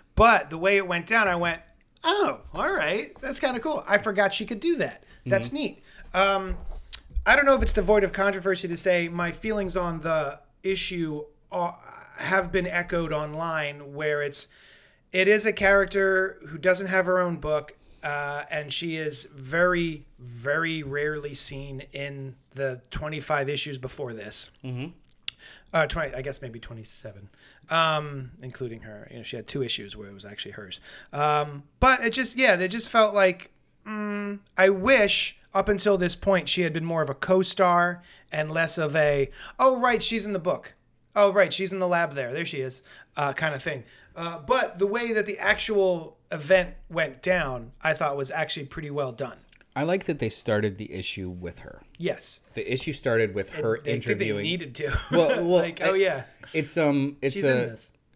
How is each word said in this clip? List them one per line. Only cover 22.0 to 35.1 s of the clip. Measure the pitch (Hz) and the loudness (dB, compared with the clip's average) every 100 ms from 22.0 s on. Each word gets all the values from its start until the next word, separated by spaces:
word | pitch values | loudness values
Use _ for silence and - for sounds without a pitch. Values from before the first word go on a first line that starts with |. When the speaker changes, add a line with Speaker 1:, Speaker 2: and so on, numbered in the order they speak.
| 143 139 135 127 _ | -10 -10 -12 -14 _
Speaker 1:
the | 131 135 127 - | -6 -4 -4 -10
twenty-five | - 151 156 135 151 139 | -8 -6 -6 -2 -2 0
issues | 143 147 135 | -2 -4 -8
before | 131 - 135 | -10 -10 -10
this. | 113 104 - - _ | -10 -6 -6 -6 _
Speaker 2:
Mm-hmm. | 131 123 147 175 _ _ - - - - _ | -12 -10 -10 -12 _ _ -12 -12 -14 -20 _
Speaker 1:
Uh, | 165 151 | 0 0
twenty, | 170 147 | 0 -6
I | 123 | -6
guess | 135 131 | -8 -8
maybe | 127 113 | -12 -14
twenty-seven, | - 117 107 - 110 101 98 _ - - - | -14 -14 -12 -12 -12 -16 -20 _ -20 -20 -4
um, | 160 160 156 151 143 127 - | 0 2 0 -4 -10 -12 -14
including | 131 123 127 113 | -16 -10 -10 -10
her. | 110 104 - | -16 -18 -16
You | 120 | -16
know, | |
she | 110 120 | -12 -12
had | 110 | -8
two | 151 | -4
issues | 123 - 101 107 | -2 -4 -6 -14
where | 101 | -16
it | |
was | 101 | -16
actually | 98 101 - | -18 -14 -14
hers. | 101 101 - - - - | -14 -14 -16 -16 -20 -12
Um, | 143 151 151 147 143 - - | -2 2 2 0 -8 -12 2
but | 254 254 | 6 6
it | 233 | 2
just, | 226 262 233 | 0 0 2
yeah, | 262 185 | 4 4
they | 185 | 2
just | 220 220 | -2 0
felt | 233 214 | 4 4
like, | 202 190 180 - _ _ _ | 6 4 2 -8 _ _ _
mm, | 214 214 208 208 202 202 _ - | -10 -6 -6 -6 -6 -10 _ 4
I | 190 | 4
wish | 196 196 262 202 | 4 4 6 6